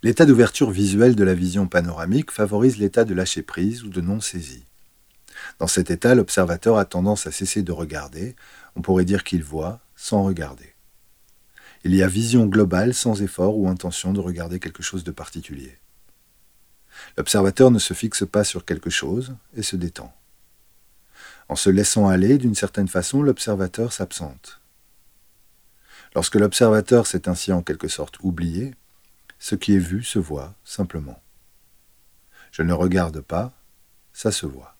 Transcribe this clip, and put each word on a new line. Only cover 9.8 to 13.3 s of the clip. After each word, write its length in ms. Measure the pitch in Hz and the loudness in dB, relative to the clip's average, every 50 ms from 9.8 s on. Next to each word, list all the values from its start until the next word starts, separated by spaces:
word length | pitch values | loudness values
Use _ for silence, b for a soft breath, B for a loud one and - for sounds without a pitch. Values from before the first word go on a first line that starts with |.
| _ _ _ | _ _ _
sans 280 | _ - - 110 104 98 | _ -8 -2 0 0 0
regarder. 500 | 98 95 82 80 69 67 - - - _ _ _ _ _ _ _ _ _ _ _ _ _ _ _ _ b b b b b b b | 0 -2 -4 -6 -10 -12 -18 -20 -20 _ _ _ _ _ _ _ _ _ _ _ _ _ _ _ _ b b b b b b b
Il 100 | 90 92 | 2 2
y 80 | 95 | 4
a 60 | 92 92 | 4 2
vision 400 | 92 101 117 113 120 123 113 104 | 0 -2 -2 2 4 4 4 6
globale 480 | 95 110 104 90 87 90 101 123 123 | 4 4 4 4 2 0 0 0 -2
sans 260 | - - 123 110 98 | -2 -2 -2 -2 -2
effort 340 | 104 92 | -4 -6